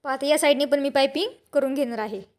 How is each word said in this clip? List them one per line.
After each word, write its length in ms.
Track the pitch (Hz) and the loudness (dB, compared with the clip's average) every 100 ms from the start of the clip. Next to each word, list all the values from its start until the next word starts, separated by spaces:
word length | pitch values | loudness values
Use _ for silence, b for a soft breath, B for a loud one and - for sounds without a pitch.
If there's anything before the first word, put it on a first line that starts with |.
पाहता, 220 | 285 262 277 | -4 -4 0
या 120 | 302 | 2
साईडने 260 | 294 277 | 4 2
पण 160 | 285 285 | 2 0
मी 80 | 277 | 2
पायपिंग 440 | 277 269 285 427 - _ | 2 0 0 -6 -8 _
करून 220 | 285 262 | -2 0
घेणार 240 | 269 254 233 | -2 -4 -4
आहे. 240 | 214 202 - | -8 -10 -14